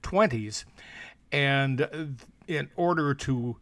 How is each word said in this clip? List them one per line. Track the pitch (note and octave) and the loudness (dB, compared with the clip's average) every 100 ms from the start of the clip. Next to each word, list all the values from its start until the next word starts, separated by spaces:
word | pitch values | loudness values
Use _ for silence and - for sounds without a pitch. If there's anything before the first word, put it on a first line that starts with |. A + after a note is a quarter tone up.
twenties. | - F#3 G#3+ A#2+ G#2+ G#2+ - - - - - - _ | 0 4 4 2 -4 -8 -12 -20 -20 -18 -18 -20 _
And, | C#3+ C#3 C#3 C3+ B2+ | 0 2 4 2 2
uh, | - D#3 D3+ B2+ - - - | 0 -2 -8 -10 -14 -20 -4
in | D#3 C#3+ - | -4 -4 0
order | F3 E3 D3 | 2 4 2
to | C#3+ - C3 A#2+ A#2 | 0 0 0 -2 -6